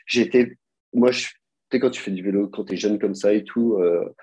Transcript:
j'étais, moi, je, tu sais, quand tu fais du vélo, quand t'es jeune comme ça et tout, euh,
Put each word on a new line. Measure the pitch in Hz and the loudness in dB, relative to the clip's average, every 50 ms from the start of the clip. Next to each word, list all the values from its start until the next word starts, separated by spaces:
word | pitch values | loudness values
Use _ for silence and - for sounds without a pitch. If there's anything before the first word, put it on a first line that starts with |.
| - | -10
j'étais, | - - 120 113 113 - 123 123 123 - - _ _ _ _ _ _ - | -2 0 0 2 4 4 4 2 2 -2 -10 _ _ _ _ _ _ 0
moi, | 123 120 127 | 2 2 2
je, | 120 - - | 2 0 -4
tu | - - _ _ _ _ _ _ _ 131 127 | -10 -12 _ _ _ _ _ _ _ -2 0
sais, | |
quand | 135 123 | 0 0
tu | 123 - | -2 -2
fais | - 104 | -6 -8
du | 98 92 92 | -8 -4 -4
vélo, | 101 95 101 101 101 | -2 0 0 0 -2
quand | - 113 101 | -4 -8 -8
t'es | - 95 | -6 -6
jeune | 90 104 104 107 104 | -2 -2 -2 0 0
comme | - 101 95 | -2 -4 -4
ça | - - 101 107 | 0 0 2 2
et | 110 101 | 2 -2
tout, | - - 120 117 117 107 | -2 -2 0 0 2 2
euh, | 95 90 87 85 85 - - - - | 2 2 2 2 0 -2 -4 -8 -16